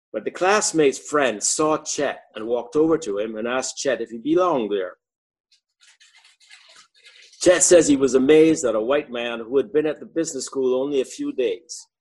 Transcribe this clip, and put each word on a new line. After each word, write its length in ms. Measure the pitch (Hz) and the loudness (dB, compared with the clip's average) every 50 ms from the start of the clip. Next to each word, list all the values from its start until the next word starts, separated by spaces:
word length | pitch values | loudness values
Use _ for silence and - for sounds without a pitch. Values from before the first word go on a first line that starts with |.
| _ _ | _ _
but 140 | - 110 101 | -12 -8 -8
the 60 | 131 | -8
classmate's 680 | - - 175 190 - 208 - - - 160 151 139 127 - | -6 -2 0 2 2 2 0 0 0 2 2 2 2 -2
friend 440 | - - 151 147 139 123 107 101 | -8 -4 -2 0 0 0 -2 -2
saw 360 | - - - - 156 156 156 147 | -4 -4 -2 0 0 0 0 -2
Chet 440 | 151 - - - 143 123 95 - - _ - | -4 -8 -6 -4 -4 -4 -6 -8 -14 _ -14
and 120 | 110 110 117 | -12 -6 -4
walked 280 | 120 120 117 120 - | -4 -4 -4 -4 0
over 220 | 151 156 160 165 - | 0 2 2 2 -2
to 220 | 160 107 98 101 | -2 -4 -6 -6
him 160 | 107 113 110 | -6 -6 -6
and 120 | 107 110 117 | -8 -6 -4
asked 300 | 123 131 127 - - - | -4 -4 -6 -6 -8 -6
Chet 240 | - 139 120 117 | -4 -4 -4 -4
if 80 | 117 110 | -6 -10
he 80 | 113 113 | -10 -10
belonged 540 | 113 143 160 175 185 180 160 131 110 98 | -4 0 0 2 2 0 0 -2 -2 -2
there. 260 | 101 98 92 90 - _ _ _ _ _ _ _ _ _ _ _ _ _ _ _ _ _ _ _ _ _ _ _ _ _ _ _ _ _ _ _ - - _ _ - - - _ _ _ _ - _ - - - _ - | -4 -4 -6 -6 -10 _ _ _ _ _ _ _ _ _ _ _ _ _ _ _ _ _ _ _ _ _ _ _ _ _ _ _ _ _ _ _ -20 -20 _ _ -20 -20 -20 _ _ _ _ -20 _ -20 -20 -20 _ 0
Chet 200 | - 175 180 160 | 4 4 4 4
says 260 | - - 180 170 151 151 | 6 6 6 6 6 6
he 100 | 143 131 | 4 2
was 180 | 139 127 120 | 2 2 2
amazed 480 | 131 127 139 151 156 160 160 156 - - | 2 4 6 6 8 8 6 4 2 0
that 120 | 117 107 | -2 -2
a 60 | 110 | 0
white 300 | 107 120 139 151 147 - | 0 0 0 -2 -2 -4
man 280 | 120 120 117 120 117 117 | -8 -8 -6 -6 -8 -8
who 180 | 113 110 131 139 | -8 -2 -2 -2
had 140 | 123 104 | -2 0
been 140 | - 151 151 | 0 0 0
at 140 | 156 143 - | 0 -4 -6
the 60 | 131 | -10
business 400 | 107 - 165 160 156 143 131 123 | -10 -6 -6 -6 -6 -6 -10 -10
school 360 | - - 135 131 127 127 127 | -8 -6 -4 -2 0 0 -2
only 200 | 135 143 147 135 | -2 -2 -2 -4
a 40 | 123 | -4
few 260 | - - - 147 143 139 | -4 -6 -10 -10 -8 -4
days 540 | 127 127 110 90 87 _ - - - - _ _ _ | -2 -2 -2 -2 -6 _ -18 -20 -20 -20 _ _ _